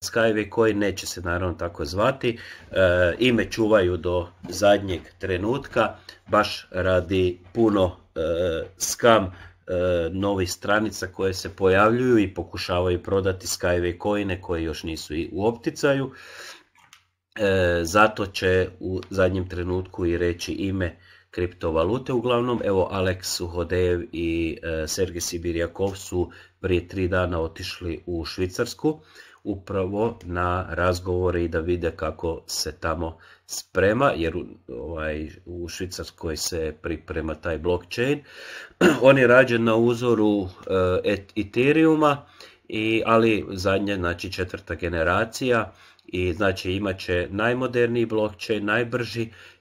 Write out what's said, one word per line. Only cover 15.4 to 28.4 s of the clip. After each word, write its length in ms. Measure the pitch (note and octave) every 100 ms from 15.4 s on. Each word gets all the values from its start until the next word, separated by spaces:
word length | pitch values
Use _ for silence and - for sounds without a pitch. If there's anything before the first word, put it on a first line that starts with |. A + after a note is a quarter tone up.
| G#2+
opticaju. 640 | A#2 E3 D3 D3 C#3 C3 - - - - - _ _ _ - _ _ _ -
E, 400 | G2+ F#2+ F2 F2
zato 420 | E2 G2+ A2 A2 F#2+
će 440 | - F#2+ F#2 F2+ -
u 220 | F#2 F#2 -
zadnjem 400 | F#2+ F#2 F#2+ F2+
trenutku 560 | F2+ F2 F#2 F#2 - F2
i 120 | E2+
reći 340 | F2 E2+ -
ime 460 | D#2+ F#2+ F#2+ F2 - - - _
kriptovalute. 800 | - F2 - E2+ D#2+ F2 B2+ C3
Uglavnom, 480 | B2+ A#2+ A#2+ B2 A#2
evo, 260 | G2+ F#2+ F2
Alex 320 | G2 F#2 F#2
Suhodev 800 | - - F2 F2 E2 F2+ F2+ F2 E2+
i, 460 | E2 E2+ E2 E2 -
e, 240 | E2 D#2+ D#2
Sergej 340 | - F2+ E2+
Sibirjakov 720 | - F2 F2 E2 E2+ - G2 G2
su 360 | - F2+ E2+ - - _
prije 280 | F#2 F2 E2+
tri 200 | G2 F2+
dana 340 | F#2 F2+ E2+
otišli 640 | D#2+ - F2+ - F2+ D2+ -
u 200 | E2+ D2+
Švicarsku 720 | -